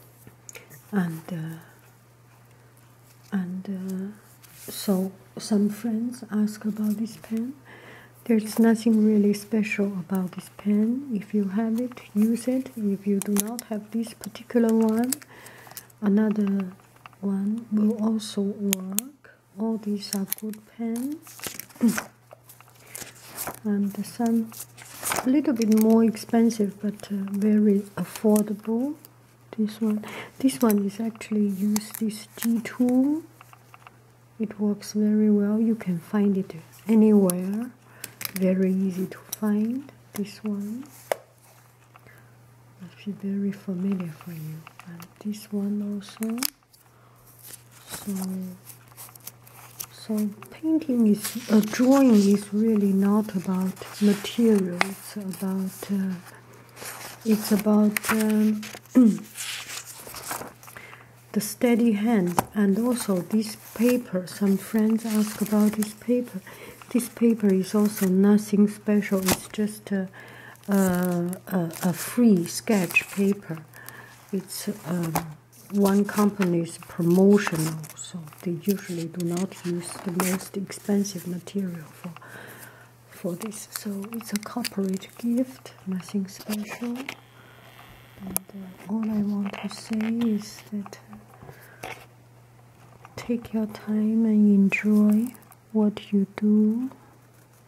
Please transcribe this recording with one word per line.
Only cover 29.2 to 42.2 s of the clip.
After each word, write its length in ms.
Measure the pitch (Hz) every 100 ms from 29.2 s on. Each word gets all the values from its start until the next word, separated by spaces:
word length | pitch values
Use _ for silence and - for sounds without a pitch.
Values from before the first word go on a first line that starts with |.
| _ _ - -
This 220 | 214 -
one, 240 | 220 214 214 - - -
this 220 | 269 262
one 240 | 226 208 196
is 140 | -
actually 480 | 226 - - 214 202
use 440 | 185 208 208 208 -
this 280 | 220 208 - -
G 220 | 233 233
two. 600 | - - 247 254 277 311 - - - - _ - - _ _ _ _ -
It 200 | 214 202
works 340 | 208 202 -
very 360 | 214 214 214 214
well. 300 | 208 202 214
You 160 | 226 220
can 240 | 185 170
find 380 | - 208 202 190
it 180 | 190 160 - - 202
anywhere. 840 | 220 214 208 185 180 190 208 247 - - - - - -
Very 400 | 185 185 190 185
easy 320 | 190 190 180 190
to 120 | - - -
find. 520 | 214 208 220 262 - - _
This 300 | - 196 -
one 400 | 214 202 202 240 294 - - - - _ - - _ _ _ - - -